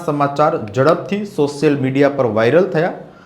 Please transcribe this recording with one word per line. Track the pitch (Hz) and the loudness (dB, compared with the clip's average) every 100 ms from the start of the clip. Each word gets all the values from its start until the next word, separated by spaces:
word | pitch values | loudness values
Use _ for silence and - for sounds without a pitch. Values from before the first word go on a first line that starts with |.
| - | -2
સમાચાર | 147 143 143 151 165 110 104 | -2 -2 2 0 0 -4 0
ઝડપથી | 139 175 - 202 208 | 2 2 0 -6 -6
સોશિયલ | - 143 147 156 139 | -2 -4 0 0 0
મીડિયા | 131 131 143 | 0 2 2
પર | 139 123 | 2 -2
વાયરલ | 107 113 151 190 | 2 2 4 2
થયા. | 160 180 - - - | 0 -2 -4 -16 -20